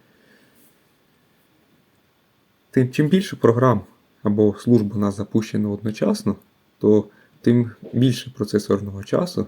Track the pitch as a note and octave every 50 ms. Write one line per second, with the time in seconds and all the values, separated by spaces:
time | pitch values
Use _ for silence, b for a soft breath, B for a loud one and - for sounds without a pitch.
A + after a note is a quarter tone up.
0 | b b b b b b b b b b b b b b _ _ _ _ _ _
1 | _ _ _ _ _ _ _ _ _ _ _ _ _ _ _ _ _ _ _ _
2 | _ _ _ _ _ _ _ _ _ _ _ _ _ _ - C3+ B2+ B2+ - -
3 | D3+ D3 F#3 F#3+ F#3+ - - - - A#2 A2+ A#2+ C3 C3 A#2 G2+ F#2+ - _ _
4 | _ _ _ _ - G#2+ G#2 G#2 G#2+ G#2+ G2+ - - A#2+ A#2+ A#2 G#2+ G2+ G2+ G2+
5 | G#2 G2+ G2 G2 G2+ - - A2+ A2 - - G#2+ G#2 G#2 G2+ G2+ G#2+ G#2+ G#2+ -
6 | - - - G#3 - G#2 G2 - _ _ _ _ _ _ _ _ - G#2+ G#2+ G#2+
7 | G2+ b b b b b b _ - A#2 A#2+ B2 A#2+ A2 G#2 - - - - -
8 | B2 C3 B2 - - - - - A2 G#2 - G#2 - - G#2+ G2 G2 G2+ G2 G2
9 | G2 - - D3+ F3+ F3 - - G2+